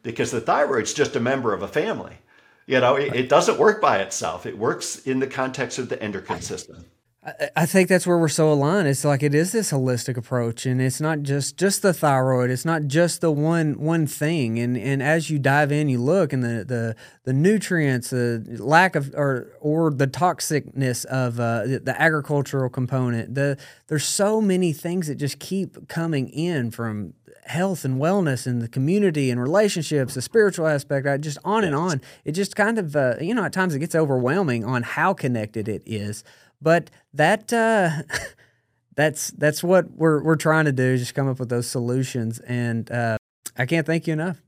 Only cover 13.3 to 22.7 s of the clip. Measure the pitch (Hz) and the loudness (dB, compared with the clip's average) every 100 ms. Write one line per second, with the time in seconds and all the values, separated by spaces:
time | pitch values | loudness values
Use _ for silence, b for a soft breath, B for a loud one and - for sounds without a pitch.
13.3 | 147 156 170 156 135 151 165 151 - 147 | 2 2 2 0 -2 -2 0 -2 -2 -2
14.3 | 170 117 113 120 123 113 139 135 165 147 | 0 0 0 -2 -2 -2 0 2 0 0
15.3 | 151 135 143 147 147 151 123 123 190 151 | 0 2 4 2 2 0 0 2 2 2
16.3 | 131 120 117 117 120 113 110 B B - | 0 -2 -4 -4 -4 -4 -8 B B -2
17.3 | 135 175 214 - 175 147 123 120 127 120 | 2 4 2 0 0 2 0 -2 -2 0
18.3 | 117 110 117 113 160 185 156 139 139 143 | -2 -8 -8 4 6 6 2 -4 -2 0
19.3 | 127 - - 151 156 160 135 139 131 180 | 0 -6 -6 -2 2 2 2 0 2 0
20.3 | 160 - 151 - - 131 120 - 131 123 | 0 -2 -4 -4 -2 -2 -2 -4 -2 -2
21.3 | 117 117 117 117 131 - 120 160 156 135 | -2 -2 -2 -2 -4 -4 2 2 2 0
22.3 | 147 135 139 127 | -2 0 -2 -2